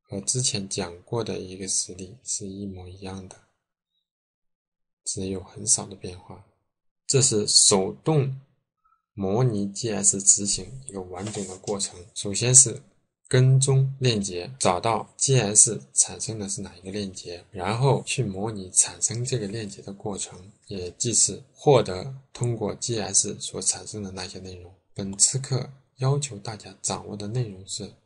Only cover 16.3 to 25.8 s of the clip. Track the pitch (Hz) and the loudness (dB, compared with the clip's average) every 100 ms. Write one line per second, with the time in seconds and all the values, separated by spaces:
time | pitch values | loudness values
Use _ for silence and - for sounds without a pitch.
16.3 | 110 98 101 95 - 95 101 98 90 90 | -6 -6 -8 -10 -12 -10 -6 -6 -8 -12
17.3 | 87 - 98 90 113 135 104 - - 113 | -14 -14 -6 -2 2 4 4 0 -2 -2
18.3 | 92 107 107 92 - - - - 110 123 | -2 -6 -6 -2 2 2 2 -2 -2 -2
19.3 | 127 101 113 104 98 - 98 110 95 - | -2 -2 -6 -8 -10 -14 -10 -8 -6 -8
20.3 | 90 95 _ _ 98 90 - 123 107 - | -12 -20 _ _ -8 -8 -4 0 4 2
21.3 | 95 - _ - 131 101 92 135 - _ | 0 -12 _ 6 8 6 -2 -6 -12 _
22.3 | - 120 113 101 95 - 117 95 98 104 | -4 -2 0 -2 -4 -4 -2 0 0 0
23.3 | 98 - 95 95 - 95 107 98 92 92 | -4 -8 -4 -2 -2 -6 -10 -8 -8 -10
24.3 | 95 92 90 90 - _ - 98 98 - | -10 -12 -14 -18 -20 _ -8 -6 2 2
25.3 | 131 135 135 - - | 2 -2 -4 -4 -14